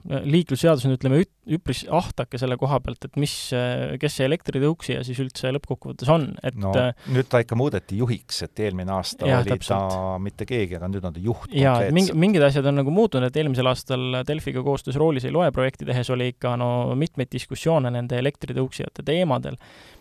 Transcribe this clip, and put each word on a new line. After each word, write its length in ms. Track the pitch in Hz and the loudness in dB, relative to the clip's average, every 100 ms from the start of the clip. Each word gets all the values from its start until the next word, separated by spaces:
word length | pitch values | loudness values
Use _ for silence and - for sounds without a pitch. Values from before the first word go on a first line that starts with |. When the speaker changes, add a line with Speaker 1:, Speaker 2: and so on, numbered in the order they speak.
| 170 139 - | -4 -4 2
Speaker 1:
liiklusseadus 580 | 165 170 - 165 151 135 | 2 2 2 4 4 2
on, 60 | |
ütleme, 240 | 131 135 139 | 2 2 2
üt-, 80 | 196 _ - 160 | 2 _ -4 -4
üpris 240 | - 127 - | -2 -6 -2
ahtake 480 | 160 - - 127 123 | -2 -2 -6 -6 -4
selle 160 | 127 127 | -4 0
koha 200 | 135 135 | 0 0
pealt, 200 | 127 113 - | -2 -10 -8
et 80 | 143 | -2
mis, 140 | 147 - - | -2 -4 -4
äh, 420 | 123 123 127 131 131 | -2 -2 -2 -4 -2
kes 200 | 147 - | -2 0
see 100 | 131 | 0
elektritõuksi 640 | 170 - 131 147 165 - | 0 -2 0 0 0 -4
ja 60 | 131 127 | -6 -4
siis 120 | 123 | -6
üldse 280 | 131 - 131 139 | -6 -4 -4 -4
lõppkokkuvõttes 540 | - 135 131 - 131 | -6 -8 -10 -4 2
on. 160 | 165 135 - 139 | 2 2 -6 -8
Et, 80 | 117 | -4
Speaker 2:
No, 80 | 98 127 | 0 2
Speaker 1:
äh, 140 | 123 - - | 0 -2 -2
Speaker 2:
nüüd 160 | 127 131 | 0 2
ta 100 | 123 | 2
ikka 160 | 117 113 | 2 2
muudeti 400 | 139 95 - 98 | 0 0 -4 -2
juhiks, 460 | 123 104 - - 82 | 0 -2 -6 -8 -8
et 160 | - | -4
eelmine 320 | 107 92 92 | -2 -2 -2
aasta 320 | 95 - - 139 | -2 -4 -2 2
Speaker 1:
Jaa, 140 | 127 | 2
Speaker 2:
oli 80 | 123 | 2
ta 80 | 127 | -2
Speaker 1:
täpselt. 640 | - 98 95 95 95 92 | 0 0 0 -2 -2 -4
Speaker 2:
mitte 240 | 101 - 107 | -6 -8 -4
keegi, 320 | 123 92 87 | -2 -2 -4
aga 120 | 90 | -6
nüüd 140 | 98 87 | -4 -6
on 100 | 80 | -4
ta 60 | |
juht 280 | 101 113 - | -4 -4 -2
Speaker 1:
Jaa, 300 | 143 139 120 | 2 4 4
et 80 | 98 | 4
mingi-, 220 | 165 190 | 4 2
Speaker 2:
konkreetselt. 100 | 160 | 4
Speaker 1:
mingid 240 | 190 185 143 | 4 6 4
asjad 240 | 139 139 | 4 2
on 100 | 143 | 2
nagu 120 | 139 | 2
muutunud, 320 | 180 226 131 127 | 2 2 2 0
et 160 | 147 | 0
eelmisel 280 | 156 127 127 | 0 2 2
aastal 520 | 123 - 127 127 127 127 | 0 -2 -2 -2 -4 -4
Delfiga 360 | 151 139 127 139 | -4 -4 -4 -2
koostöös 320 | 139 - 135 | -2 -2 2
Roolis 280 | 160 135 131 | 2 2 0
ei 80 | |
loe 160 | 143 170 | 2 2
projekti 320 | 131 131 - 147 | 2 0 -2 -2
tehes 240 | 127 120 | -2 0
oli 160 | 127 123 | 0 -2
ikka, 200 | - 127 120 | -2 -2 0
no, 120 | 123 123 123 127 | 0 0 0 0
mitmeid 320 | 165 - - | -2 -2 -4
diskussioone 560 | 123 - - 160 165 123 | -6 -8 -4 2 2 2
nende 280 | 120 120 120 | -2 -4 -2
elektritõuksijate 800 | 135 - 135 127 131 - - - 143 | -2 -4 -6 -4 -4 -4 -10 -8 -2
teemadel. 520 | 165 175 123 139 131 - - - - | 0 2 0 -4 -10 -14 -20 -20 -20